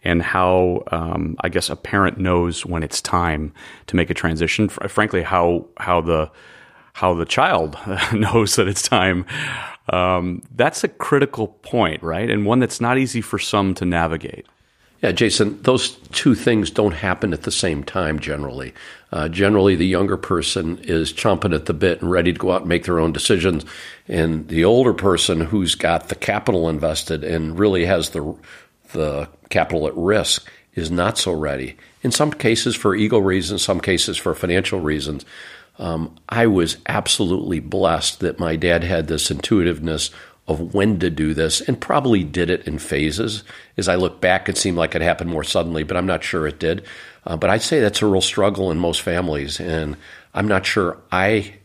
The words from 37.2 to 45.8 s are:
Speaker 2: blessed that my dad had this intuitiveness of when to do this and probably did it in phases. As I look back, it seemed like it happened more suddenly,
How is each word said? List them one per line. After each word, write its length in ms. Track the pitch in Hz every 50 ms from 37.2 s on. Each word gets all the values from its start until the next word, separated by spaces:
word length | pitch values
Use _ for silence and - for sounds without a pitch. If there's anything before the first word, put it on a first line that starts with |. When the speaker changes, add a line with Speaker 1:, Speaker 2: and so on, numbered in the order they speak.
| 107 85 92 - - 80 90 78
Speaker 2:
blessed 580 | - 78 90 95 92 82 82 78 - - - -
that 220 | 95 85 76 -
my 160 | 90 80 80
dad 260 | 80 80 87 85 82
had 240 | 82 87 92 82 80
this 240 | 76 80 76 - -
intuitiveness 800 | 76 67 - - 110 101 85 87 85 76 78 82 80 76 - - - - - - _ _ _ -
of 240 | 82 76 85 76
when 260 | - 101 98 107 104 87
to 120 | 90 87
do 240 | 80 76 78 78 78
this 260 | 76 80 80 76 -
and 180 | - - 127 -
probably 460 | - - 131 147 135 127 113 98 87
did 240 | 76 73 90 87 85
it 180 | 90 - -
in 120 | - 76 73
phases. 640 | - - 80 69 76 78 76 90 113 113 107 104 - - - - - _ _
As 100 | - 98
I 100 | 90 90
look 220 | 92 92 - - -
back, 300 | - 90 92 95 - -
it 80 | 92
seemed 220 | - - 101 87 85
like 160 | 82 80 -
it 80 | 82
happened 280 | 82 85 82 - 85 85
more 140 | 85 78 71
suddenly, 380 | - - 95 82 82 82 78